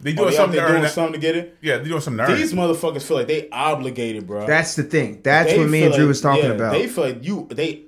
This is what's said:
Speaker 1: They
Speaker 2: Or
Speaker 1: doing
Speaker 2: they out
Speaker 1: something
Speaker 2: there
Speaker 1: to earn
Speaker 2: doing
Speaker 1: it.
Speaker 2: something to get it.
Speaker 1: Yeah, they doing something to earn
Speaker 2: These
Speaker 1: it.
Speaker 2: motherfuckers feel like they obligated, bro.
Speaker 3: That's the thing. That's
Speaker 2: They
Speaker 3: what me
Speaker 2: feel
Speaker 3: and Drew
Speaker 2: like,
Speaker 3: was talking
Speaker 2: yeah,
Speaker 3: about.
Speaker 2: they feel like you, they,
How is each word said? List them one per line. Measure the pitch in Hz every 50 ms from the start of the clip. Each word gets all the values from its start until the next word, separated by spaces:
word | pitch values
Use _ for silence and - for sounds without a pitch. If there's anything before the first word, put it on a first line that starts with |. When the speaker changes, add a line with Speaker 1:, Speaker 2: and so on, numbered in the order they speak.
Speaker 1:
They | - 147
Speaker 2:
Or | 160
Speaker 1:
doing | 156 196 180
Speaker 2:
they | 147
out | 151
Speaker 1:
something | 147 175 175
Speaker 2:
there | - 165
Speaker 1:
to | 160 165
earn | 160
Speaker 2:
doing | 151
Speaker 1:
it. | 151 -
Speaker 2:
something | 175 165 160 156
to | 147
get | 160 160 165
it. | 175 175 170 - _
Speaker 1:
Yeah, | 156 151 127
they | 120 139
doing | 160 170 147
something | - 147 117 107 123
to | 160 -
earn |
Speaker 2:
These | 302 311 311
Speaker 1:
it. | 180
Speaker 2:
motherfuckers | 180 175 165 165 165 175 156 139 135 -
feel | - 156
like | 131 120
they | 151 156 151 - -
obligated, | 120 127 147 156 147 135 127 131 120 123 117 113 110 107 92
bro. | 92 104 104 104
Speaker 3:
That's | 131 151 165 156 - -
the | 156 -
thing. | - 165 151 123 104 - - -
That's | 135 147 160 165 156 -
Speaker 2:
They | 165
Speaker 3:
what | 156 151
me | 156 156
Speaker 2:
feel | 160
Speaker 3:
and | 156 -
Drew | 147 151
Speaker 2:
like, | 143
Speaker 3:
was | 135 -
talking | - 143 139 151 143
Speaker 2:
yeah, | 127
Speaker 3:
about. | 110 104 113 107 101
Speaker 2:
they | 196 -
feel | 233 - 175 147
like | 127 123 117 131
you, | 180 208 156 - -
they, | 117 143 165 156 - - -